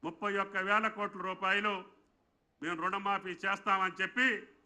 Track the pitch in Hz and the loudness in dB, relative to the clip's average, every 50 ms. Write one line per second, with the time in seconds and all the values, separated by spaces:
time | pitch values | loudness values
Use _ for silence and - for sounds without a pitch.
0 | - 160 165 - 202 202 196 196 196 196 202 196 185 190 202 214 220 220 214 202 | -8 -10 -8 -4 -4 -2 0 0 -2 -2 -2 -2 2 4 4 4 4 2 -2 -2
1 | 208 202 208 190 233 285 285 - 196 190 190 202 202 214 202 190 185 - - _ | -4 -4 -4 -4 -6 -6 -4 -2 2 2 2 4 2 0 -2 -2 -6 -10 -20 _
2 | _ _ _ _ _ _ _ _ _ _ _ _ 147 160 175 165 165 185 185 196 | _ _ _ _ _ _ _ _ _ _ _ _ -6 -4 -4 -2 -2 -2 -2 0
3 | 202 202 202 196 196 190 175 170 - 196 196 196 196 208 196 190 190 185 175 - | 0 0 0 0 -2 -6 -8 -4 -2 -2 -2 0 2 2 2 4 4 0 0 -2
4 | 190 185 - 247 254 262 226 196 - - - _ _ | -4 -2 0 2 2 2 2 0 -6 -12 -20 _ _